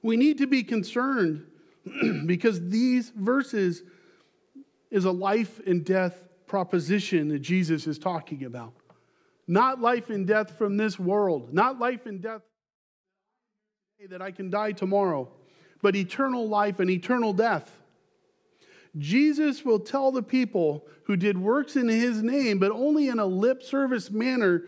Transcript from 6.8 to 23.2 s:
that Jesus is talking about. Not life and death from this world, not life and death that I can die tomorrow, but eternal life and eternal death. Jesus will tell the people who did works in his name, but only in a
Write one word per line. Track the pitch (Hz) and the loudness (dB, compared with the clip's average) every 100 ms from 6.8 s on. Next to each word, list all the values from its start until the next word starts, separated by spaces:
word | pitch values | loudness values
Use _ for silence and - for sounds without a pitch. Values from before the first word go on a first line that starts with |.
| 147 202 - 170 151 | 2 0 2 0 0
that | 147 | -4
Jesus | 135 185 165 160 156 | 0 0 2 0 -2
is | 151 | -4
talking | 185 170 - 143 | -4 -4 -8 -12
about. | 131 123 117 _ _ _ _ _ _ _ - | -10 -12 -16 _ _ _ _ _ _ _ 0
Not | 185 254 262 | 2 2 2
life | 233 247 233 | 0 0 -2
and | 214 185 | -4 2
death | 214 214 - | 0 0 -2
from | 208 202 | -2 0
this | 220 180 | -2 -2
world, | 180 208 196 151 120 | 0 2 2 0 0
not | 151 240 262 | 2 2 0
life | 240 247 233 | -4 -4 -10
and | 196 | -10
death | 214 220 _ _ _ _ _ _ _ _ _ _ _ _ _ _ _ _ 196 | -10 -12 _ _ _ _ _ _ _ _ _ _ _ _ _ _ _ _ -20
that | 180 | -12
I | 190 | -12
can | 185 190 | -8 -4
die | 202 214 | -2 -2
tomorrow, | 202 190 202 196 147 123 - _ _ _ _ | -2 2 2 2 0 -4 -14 _ _ _ _
but | 202 196 | 2 2
eternal | 185 - 269 254 220 | -2 -2 -2 -2 0
life | 208 208 190 | 0 0 0
and | 185 | 0
eternal | 185 - 247 226 | 0 0 0 2
death. | 185 226 175 - - _ _ _ _ _ _ _ _ _ - _ 151 | 2 2 0 -6 -20 _ _ _ _ _ _ _ _ _ -20 _ -10
Jesus | 147 226 302 285 302 262 262 | 0 2 2 2 0 0 0
will | 214 | 0
tell | 208 277 269 | 0 0 0
the | 262 | 0
people | - 254 247 196 156 147 - - | -2 0 0 0 0 -2 -10 -12
who | - 196 | -2 0
did | 202 185 | 0 0
works | 196 269 269 277 | 0 0 0 0
in | 240 | 2
his | 226 240 220 | 2 0 0
name, | 226 277 247 196 | 0 0 0 0
but | 196 | -2
only | 220 277 302 277 | -2 0 2 0
in | |
a | 233 | 0